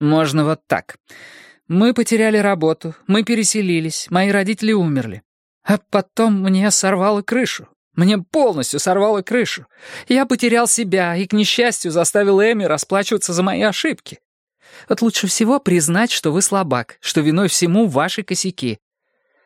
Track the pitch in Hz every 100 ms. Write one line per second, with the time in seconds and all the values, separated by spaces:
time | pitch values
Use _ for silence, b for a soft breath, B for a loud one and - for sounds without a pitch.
0 | 147 156 156 151 151 156 - 98 - -
1 | _ B B B B B - 170 226 247
2 | 226 226 220 214 202 190 160 160 165 160
3 | - 196 220 233 208 214 190 170 160 -
4 | - 175 196 202 190 220 220 220 170 139
5 | 113 92 - _ _ _ - 202 _ 208
6 | 190 - 226 202 190 190 208 - 190 190
7 | 196 208 196 240 254 - - _ _ -
8 | 175 214 175 311 262 165 127 147 - 185
9 | 202 208 185 247 - - - B B B
10 | B 254 269 254 240 233 233 - 220 190
11 | 175 170 190 208 208 - 240 220 175 160
12 | 165 208 202 196 208 233 185 151 - 190
13 | 196 214 - 170 185 180 208 190 320 269
14 | - - _ _ _ _ B B B -
15 | 233 - 190 - 220 269 233 175 151 175
16 | 233 - 160 156 196 196 175 127 113 -
17 | - - 151 160 196 - 170 185 226 135
18 | 165 - 202 180 190 - 127 107 _ _
19 | _ _ _ _